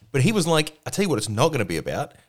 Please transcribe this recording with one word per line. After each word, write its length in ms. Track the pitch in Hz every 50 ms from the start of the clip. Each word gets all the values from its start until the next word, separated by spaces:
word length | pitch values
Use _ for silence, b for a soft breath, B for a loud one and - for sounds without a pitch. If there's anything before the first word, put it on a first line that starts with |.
| B B
But 100 | - 139
he 100 | 127 208
was 160 | 220 208 147
like, 320 | 170 165 156 151 - - _ -
"I 40 | -
tell 140 | - 185 208
you 60 | 180
what 80 | 131
it's 120 | 107 - 110
not 220 | 104 110 143 165
gonna 140 | 156 127 101
be 120 | 87 82
about. 360 | 76 69 67 73 - 73 - - - _